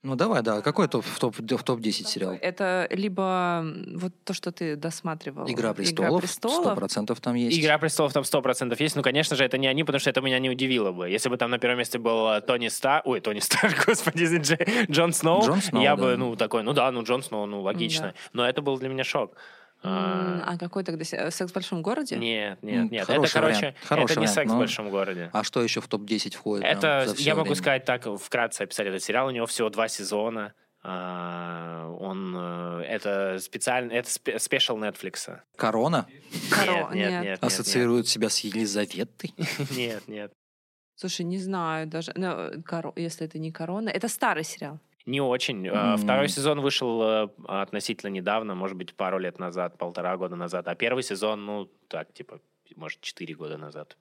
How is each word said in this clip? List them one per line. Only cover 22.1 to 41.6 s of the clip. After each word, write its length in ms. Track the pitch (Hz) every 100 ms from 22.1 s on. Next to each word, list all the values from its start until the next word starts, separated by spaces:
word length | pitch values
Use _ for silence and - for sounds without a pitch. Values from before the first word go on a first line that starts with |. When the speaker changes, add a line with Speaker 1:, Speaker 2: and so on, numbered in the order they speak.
| -
Speaker 3:
Нет, 460 | 117 110 104 95
нет, 200 | 107 120
Speaker 1:
М, 40 | 113
Speaker 3:
нет. 100 | 117
Это, 120 | 95
Speaker 1:
хороший 180 | 139 156
Speaker 3:
короче, 240 | 156 - -
Speaker 1:
вариант, 200 | 143 -
хороший 200 | - 147 -
Speaker 3:
это 80 | 156
не 60 | 110
Speaker 1:
вариант, 80 | 101
Speaker 3:
"Секс 120 | 135
в 20 |
Speaker 1:
но 60 | 113
Speaker 3:
большом 300 | 110 - 104
городе". 400 | 98 98 90 85
Speaker 1:
А 100 | 98
что 180 | 107 131
еще 200 | 117 -
в 80 | -
топ 160 | 107
десять 320 | 101 107 104 -
входит 260 | - 104
прям 140 | - 165
Speaker 3:
Это, 260 | 160 139 127
Speaker 1:
за 60 | 104
все 80 |
Speaker 3:
я 80 | 143
могу 120 | 156 160
Speaker 1:
время? 100 | 147
Speaker 3:
сказать 280 | 151 131
так, 220 | 131 123 113 101
вкратце 420 | - 123 117 -
описать 240 | 98 - 101
этот 160 | 95
сериал. 240 | - 113 135
У 40 |
него 140 | 123 117
всего 240 | - 110
два 180 | 107 113
сезона. 640 | - 98 104 110 113 104 _ _ _
А, 1040 | - 92 90 90 87 87 87 85 85 82 80 85
он, 340 | 95 95 95 90
э, 460 | 87 87 87 85 76
это 500 | 107 104 98 98 95
специаль-, 520 | - 110 - 127 120
это 160 | 117 123
спе-, 300 | - - 110
спешл 380 | - 135 - 110
Нетфликса. 640 | 107 92 95 - - 87 _ -
Speaker 1:
"Корона"? 500 | 113 110 135 160 104 - - 170 -
Speaker 2:
Коро-, 140 | -
Speaker 3:
Нет, 300 | 190 175 156
нет, 0 |
Speaker 2:
нет. 0 |
Speaker 3:
нет, 180 | 180 202
нет, 100 | 180
нет. 200 | 175 95
Speaker 1:
Ассоциирует 640 | 123 - 117 127 120 120 113
себя 200 | 113 110
с 100 | -
Елизаветой? 920 | 107 110 110 101 104 90 107 _ 175 -
Speaker 3:
<laughs> 340 | 170 - 143 131
Нет, 320 | 120 107 -
нет. 240 | 107 104 _ _ _ _ _ _ _
Speaker 2:
Слушай, 280 | 185 -
не 140 | 170 190
знаю 480 | 185 190